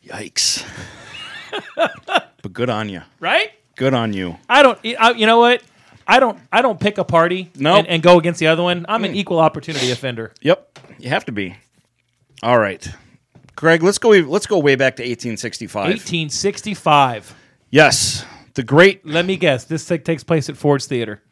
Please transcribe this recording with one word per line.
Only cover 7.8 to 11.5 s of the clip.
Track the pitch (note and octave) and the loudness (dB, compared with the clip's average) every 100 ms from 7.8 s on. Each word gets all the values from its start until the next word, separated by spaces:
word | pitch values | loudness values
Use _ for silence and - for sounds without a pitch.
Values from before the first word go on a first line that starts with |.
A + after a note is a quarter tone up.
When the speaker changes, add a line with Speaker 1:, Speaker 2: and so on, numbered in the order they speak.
| E3+ | 2
Speaker 2:
and | E3+ | 2
go | E3+ F3 | 6 6
against | E3 E3 | 4 -2
the | D#3 | 0
other | E3 | 0
one. | F3 F3 E3+ | 0 -4 -4
I'm | A3+ G3 | -4 -2
an | |
Speaker 1:
Mm. | F3+ | -4
Speaker 2:
equal | G3 E3+ | -4 0
opportunity | D#3+ D#3 C#3 D3 B2+ | 0 0 -10 -6 -4
offender. | B2 C3+ A#2 A2 _ | -4 -6 -10 -14 _
Speaker 1:
Yep. | - - _ - _ - | 0 0 _ -20 _ -16
You | B2 | -6
have | C#3+ - | -6 -6
to | |
be. | G#2 F#2 | -8 -10